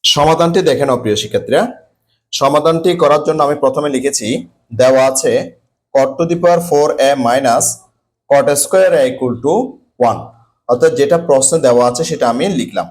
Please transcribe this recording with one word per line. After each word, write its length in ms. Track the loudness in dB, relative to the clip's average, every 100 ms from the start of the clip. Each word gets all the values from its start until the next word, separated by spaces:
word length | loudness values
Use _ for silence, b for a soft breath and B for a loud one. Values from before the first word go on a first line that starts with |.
| 0 2
সমাধানটি 440 | 2 2 2 2 0
দেখে 160 | 0 0
নাও 100 | -2
প্রিয় 140 | -2 -4
শিক্ষার্থীরা। 400 | -4 -6 -2 -2 -2 -8 _ _ _ _ _ -2
সমাধানটি 480 | 0 2 2 0 0 2
করার 200 | 2 2 0
জন্য 120 | 0 -2
আমি 80 | 0
প্রথমে 260 | -2 -2 -4 -2
লিখেছি, 320 | -2 -4 -6 -6 -8 _ _ 0
দেওয়া 240 | 2 4 2
আছে 200 | 0 -2 -2 -4 _ _ _ _
cot 160 | 0 0 -2
to 60 | -4
the 80 | 0
power 180 | 2 2 0
four 180 | 0 0 2 0
A 20 | 2 0
minus 380 | 0 2 0 -2 -6 _ _ _ _ _
cot 180 | 2 2 -2
square 300 | 0 2 2 2
A 0 | 0
equal 240 | -2 -6 -4
to 100 | -2 -2 -4 -12 _ _ -2
one, 100 | -2 -12 b b b -4
অর্থাৎ 200 | 0 2 2
যেটা 180 | 0 0 2
প্রশ্নে 300 | 0 2 2 2
দেওয়া 180 | 4 2
আছে 140 | -2 -6
সেটা 160 | -2 -2
আমি 120 | -2 -2 -4
লিখলাম। 260 | -4 -6 -8